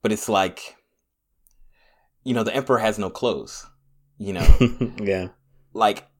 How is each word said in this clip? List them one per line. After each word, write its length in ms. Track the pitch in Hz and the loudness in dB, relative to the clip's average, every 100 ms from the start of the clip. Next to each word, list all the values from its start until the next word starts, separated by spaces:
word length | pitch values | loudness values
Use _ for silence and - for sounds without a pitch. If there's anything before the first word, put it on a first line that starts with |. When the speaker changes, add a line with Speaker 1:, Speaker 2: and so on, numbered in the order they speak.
Speaker 1:
but 100 | 110 | -4
it's 160 | 107 - | -4 -2
like, 480 | 101 95 - - - _ _ _ _ _ _ _ _ - _ _ _ _ _ | -2 -2 -6 -20 -20 _ _ _ _ _ _ _ _ -20 _ _ _ _ _
you 120 | 127 | -6
know, 80 | 120 | -4
the 120 | 110 | -2
emperor 240 | 120 131 123 | -4 -2 0
has 200 | 110 104 | 0 -2
no 120 | 95 | -8
clothes, 560 | - 123 78 - - - _ _ _ _ _ | -4 -4 -4 -10 -18 -20 _ _ _ _ _
you 140 | 101 | -10
know? 140 | 92 104 - | 2 8 8
Speaker 2:
<laughs> 400 | 120 - 117 - | 8 0 -6 -4
Yeah. 260 | 101 95 92 _ _ _ _ | -4 -4 -4 _ _ _ _
Speaker 1:
Like, 340 | 107 107 101 - | -2 0 0 -12